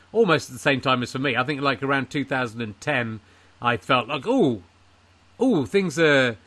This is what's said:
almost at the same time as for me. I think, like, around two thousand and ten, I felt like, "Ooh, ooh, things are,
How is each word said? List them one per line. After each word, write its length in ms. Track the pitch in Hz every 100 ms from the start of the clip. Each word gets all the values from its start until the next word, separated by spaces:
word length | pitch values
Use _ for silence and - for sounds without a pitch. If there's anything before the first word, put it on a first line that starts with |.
| _
almost 380 | 220 208 151 -
at 20 |
the 40 | 123
same 220 | 151 131
time 200 | 135 127
as 100 | 120
for 60 | 131
me. 160 | 139 120
I 80 |
think, 180 | 127 139
like, 200 | 139 127
around 280 | 139 139 127
two 140 | 147 131
thousand 340 | 131 123 113
and 180 | 110 101
ten, 400 | - 135 113 110 - _ _ _
I 160 | 120 120
felt 300 | - 131 113
like, 180 | 147 202
"Ooh, 360 | 262 151 104 - _ _ _ _ _ _ -
ooh, 240 | 262 180
things 340 | 117 196 185 143
are, 380 | 156 139 123 110